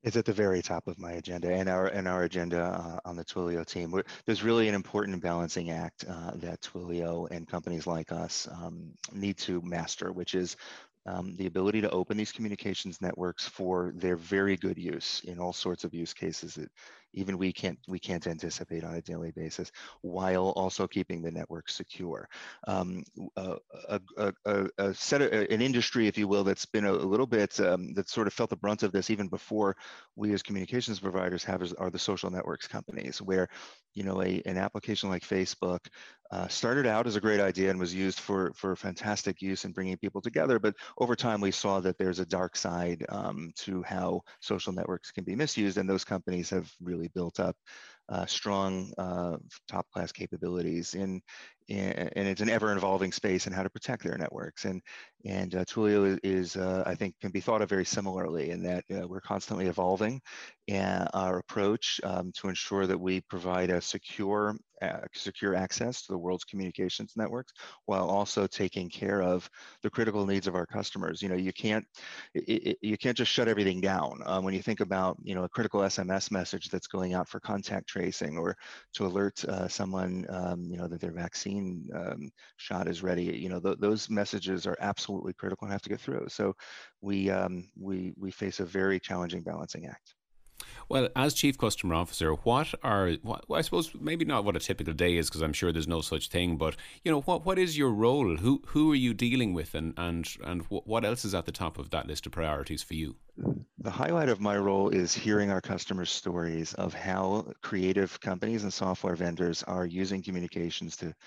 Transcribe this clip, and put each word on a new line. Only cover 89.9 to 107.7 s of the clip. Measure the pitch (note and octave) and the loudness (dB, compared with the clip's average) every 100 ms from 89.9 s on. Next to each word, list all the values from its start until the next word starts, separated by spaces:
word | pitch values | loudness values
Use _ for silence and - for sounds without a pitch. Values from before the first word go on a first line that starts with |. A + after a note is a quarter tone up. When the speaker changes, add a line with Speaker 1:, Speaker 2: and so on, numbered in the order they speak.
| - - _ _ - - - - - - | -14 -20 _ _ -20 -20 -18 -16 -14 -2
Speaker 2:
Well, | C3+ B2 C3 | 2 2 4
as | C#3+ | 4
Chief | - C#3+ C3 | 6 4 4
Customer | A2 - F#2+ E2 | 2 2 2 2
Officer, | E2+ - D#2+ | 2 2 2
what | D#2 A#2 B2 D#3 - | 4 4 4 2 -2
are, | C3 G2+ F#2 D#2+ | 2 4 4 2
what, | A2 - - | -2 -6 0
well, | D#3 | 0
I | |
suppose | D#3+ F3 D#3+ - | 4 2 0 -4
maybe | D3 E3+ D3+ | -4 0 2
not | B2+ G2+ | 4 4
what | E2 | 2
a | |
typical | - F#2 D#2 | 0 -2 -2
day | D2+ F2 E2+ | 4 4 6
is, | D#2 | 2
'cause | D#2 | 0
I'm | D#2+ | 0
sure | D2 F2+ | 2 2
there's | D#2+ D#2 | 2 0
no | E2+ | 0
such | - D#2 - | 0 -2 0
thing, | F2+ F2 D#2 | 2 2 2
but, | D#2 - - - | 0 -2 -12 -6
you | E3+ | 2
know, | D3+ | 2
what, | C#3 F3 E3 | 4 2 4
what | F#3+ | 4
is | F3+ D3+ | 4 4
your | C3+ | 4
role? | G#2 A#2 C#3+ A2 D#2+ | 6 6 6 4 4
Who, | G#2+ C#3 - | 4 4 2
who | D3 D#3 | 4 6
are | C#3+ | 6
you | B2 | 4
dealing | G#2 A#2+ C3 A2 | 4 4 4 4
with, | F2 D2+ D#2+ | 2 -2 -2
and, | D#2+ - | -2 -2
and, | F2 E2 D2+ - | -2 -2 -4 -6
and | - F2 | -4 -4
wh-, | E2 G2+ - | -2 -4 0
what | A2+ G#2+ | 2 2
else | A#2+ G#2 | 0 0
is | F#2 | 0
at | E2+ | -2
the | |
top | - E2+ - | -2 -4 -4
of | D2+ | -2
that | D#2 C2 | -2 -2
list | - - | -6 -6
of | |
priorities | - D#2+ C#2+ C#2+ D2+ | -2 0 0 -2 -6
for | - D#2+ | -4 -4
you? | D#2 A1+ - - - - - - | -4 -6 -18 -4 -2 -2 -6 -8
Speaker 1:
The | A2+ | -6
highlight | - D3 E3+ D3 | 0 2 4 4
of | G2+ | 4
my | G#2 G2+ | 4 4
role | G2 G2 G2 | 4 4 6
is | F#2+ F2 - | 4 2 2
hearing | G#2+ G#2 G2+ | 4 4 4
our | F#2+ | 2
customers' | - F#2 - F#2+ F2 | 0 -4 -2 -2 -2
stories | - F#2 F2 E2+ E2 D#2+ - | -2 -2 0 0 -2 -4 -2
of | F#2 | -4
how | - F#2 F#2+ F#2+ G#2 - - | -2 -2 0 2 0 -2 -10
creative | - | -4